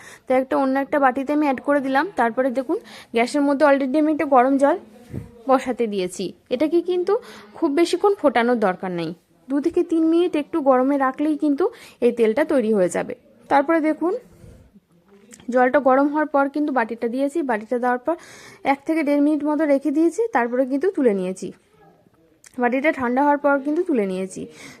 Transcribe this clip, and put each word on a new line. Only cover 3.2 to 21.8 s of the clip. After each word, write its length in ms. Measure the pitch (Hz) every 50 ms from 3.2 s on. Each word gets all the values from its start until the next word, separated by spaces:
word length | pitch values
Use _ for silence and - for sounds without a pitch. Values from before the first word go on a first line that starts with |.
| 233 247 - 294
মধ্যে 240 | 277 285 285 262 311
already 340 | 285 277 269 277 254 254 311
আমি 120 | 302 311
একটা 140 | 311 294 320
গরম 320 | 277 277 247 247 269 277
জল 220 | 262 277 277 339 403 - - - - - - - - - - - - -
বসাতে 400 | 269 262 262 - 254 233 - 240
দিয়েছি। 460 | 214 202 196 180 180 - - 190 - - _ _ _
এটাকে 320 | 247 240 311 294 330 349
কিন্তু 360 | 339 359 359 359 349 381 403 494 - - - - - - -
খুব 180 | - 320 311
বেশিক্ষণ 440 | 277 311 339 339 - 339 403 403 403
ফোটানোর 440 | - - 277 226 247 233 240 247 226
দরকার 320 | 208 190 180 - 202 185
নেই, 220 | 180 170 165 156 180 - _ _ _ _ _ -
দু 120 | 269 294
থেকে 220 | 277 339 - 349 339
তিন 240 | 339 330 330 320
মিনিট 280 | 320 330 339 359 339 -
একটু 260 | 302 285 - - 330
গরমে 360 | 269 277 254 247 254 269 285
রাখলেই 400 | 277 269 262 269 - 294 311 302
কিন্তু 340 | 294 302 302 277 269 359 480 - - - - - _
এই 100 | 233 240
তেলটা 340 | 233 233 226 220 214 269 311
তৈরি 280 | 302 320 262 214 220 220
হয়ে 160 | 202 180 175
যাবে। 260 | 180 180 175 - - - _ _ _ _ -
তারপরে 340 | - 254 277 277 302 330 330
দেখুন, 360 | 294 311 294 302 302 349 427 508 - - - - - - - - - _ _ - _ _ _ _ _ _ - - _ _ - - - -
জলটা 300 | 233 254 247 262 262 294
গরম 280 | 240 269 254 269 285
হওয়ার 180 | 294 285 311 302
পর 240 | 294 - 277 277 277
কিন্তু 240 | - 302 294 302 262
বাটিটা 340 | 254 226 220 233 226 240
দিয়েছি, 340 | 233 233 262 277 285 - 339
বাটিটা 380 | 294 254 226 208 220 - 254 240
দেওয়ার 180 | 247 247 247
পর 180 | 247 - 311 339 330 - - - - - - - - -
এক 180 | 277 277 - -
থেকে 180 | - 320 330 294
দেড় 180 | 285 285 285
মিনিট 220 | 285 302 311 285 285
মতো 220 | 302 302 294 320
রেখে 260 | 285 277 269 - 302
দিয়েছি, 300 | 269 320 330 339 320 - 466 453 -
তারপরে 320 | 254 233 233 240 247 269
কিন্তু 260 | 247 277 277 349 392
তুলে 220 | - 320 269 233 202
নিয়েছি। 380 | 190 180 185 185 - 190 - - _ _ _ _ _